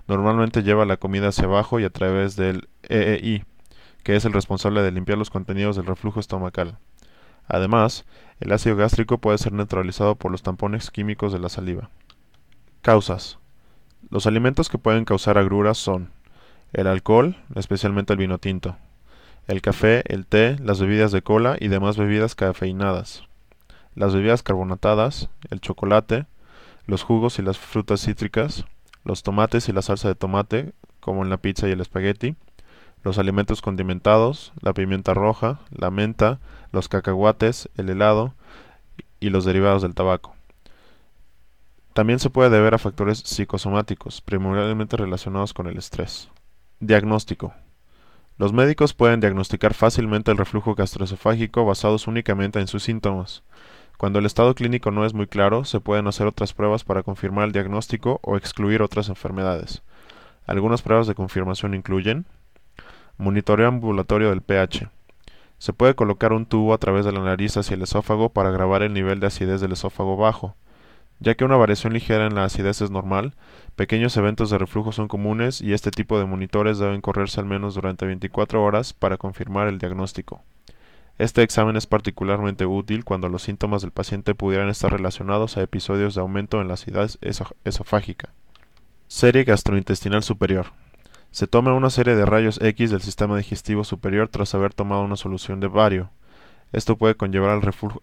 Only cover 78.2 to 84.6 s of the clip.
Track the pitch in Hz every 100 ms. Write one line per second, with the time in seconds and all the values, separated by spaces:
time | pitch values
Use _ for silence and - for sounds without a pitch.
78.2 | 98 - 107 110 104 104 123 - 98 95
79.2 | 98 95 95 98 104 95 90 92 95 -
80.2 | - - - _ - - - - - -
81.2 | 113 - 113 - 110 110 - 107 104 -
82.2 | 95 101 101 98 92 98 101 110 - 95
83.2 | 90 90 - 101 104 104 95 - 95 101
84.2 | 104 101 98 95